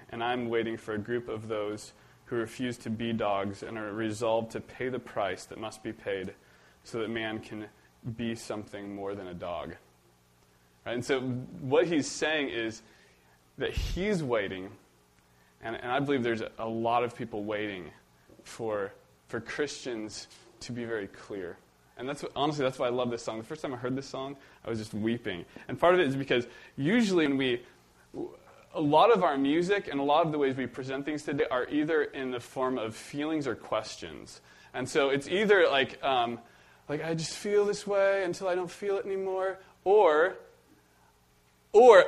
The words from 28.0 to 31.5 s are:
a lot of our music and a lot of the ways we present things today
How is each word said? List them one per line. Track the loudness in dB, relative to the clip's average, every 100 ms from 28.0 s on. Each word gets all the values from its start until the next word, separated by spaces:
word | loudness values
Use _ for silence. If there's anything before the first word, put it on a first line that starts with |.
| _ -12 -10 -12 -20 -20 -10
a | -2
lot | 4 6 8
of | 6
our | 4 2
music | 2 2 2 0 -2
and | -2
a |
lot | 4 4
of | 4
the | 2
ways | 0 0
we | -4
present | -6 -6 -6
things | -4 -6
today | -2 -2 0